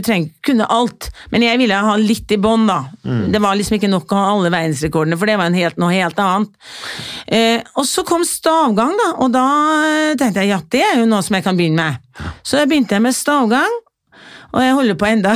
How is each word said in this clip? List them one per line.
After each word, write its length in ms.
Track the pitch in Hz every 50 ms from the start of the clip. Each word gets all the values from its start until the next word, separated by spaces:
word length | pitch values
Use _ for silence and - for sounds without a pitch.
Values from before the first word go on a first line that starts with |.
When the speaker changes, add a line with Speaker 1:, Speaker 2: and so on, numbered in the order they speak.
| 196 -
Speaker 1:
trenger 220 | 220 180 165 151
ikke 240 | - _ - - 277
kunne 160 | 226 214 -
alt, 380 | 220 233 247 233 - - - - - - - - -
men 80 | - 240
jeg 160 | 233 233 247 262
ville 160 | 226 190 196 208 220
ha 80 | 208 208
litt 320 | 220 208 226 - - -
i 80 | 208 208
bånd 320 | 190 220 226 226 220 214
da. 80 | 185 156 131 135 165 - _
Speaker 2:
Mm. 220 | 131 127 117 104 - -
Speaker 1:
Det 80 | 220 208
var 160 | 202 98 202
liksom 160 | 202 - 220 208
ikke 100 | 208 202
nok 240 | 196 180 - - 202
å 60 | 196
ha 100 | 196 190 208 208
alle 160 | 185 170 175
verdensrekordene, 640 | 170 165 165 156 131 151 160 - 165 156 156 165 165
for 140 | 202 214 214
det 40 | 202 180
var 80 | 170
en 80 | 175 185
helt, 220 | 175 165 - - 175
noe 80 | 175
helt 320 | 175 190 180 170 170 - 202
annet. 480 | 185 185 202 214 202 - _ - - - - - - - - - - - - - -
Eh, 320 | - 220 226 226 233 226 - - -
og 80 | - 277 254
så 160 | - - 349 -
kom 160 | 339 339 349
stavgang 720 | - - - - 330 320 330 311 262 208 190 226 285 370 415 466
da, 80 | 359 320 339
og 160 | 269 262 233
da 100 | 254 254 269 285 294 302 311 311 302 302 311 302 311 311 311 302
tenkte 300 | 254 277 233 180 196 190
jeg, 80 | 202 202
ja, 60 | 185 - -
det 140 | - 254 349 427 370
er 80 | 247 226
jo 80 | 226
noe 160 | 220 202 185 -
som 80 | 208
jeg 80 | 190 165
kan 160 | 196 185 170
begynne 320 | 175 165 156 165 165 156
med. 360 | 131 123 - _ _ - - - - - _ -
Så 80 | -
jeg 160 | 277 302 262
begynte 320 | 320 294 240 - 202 202 226
med 160 | 254 254 -
stavgang, 640 | - - 294 285 254 214 226 262 311 415 466 466 - _ _ _ _ _ _ - - - - - - -
og 80 | - -
jeg 140 | 254 254 262
holder 220 | 277 269 226 196 151
på 80 | 202 208
enda. 240 | 226 226 185 196 214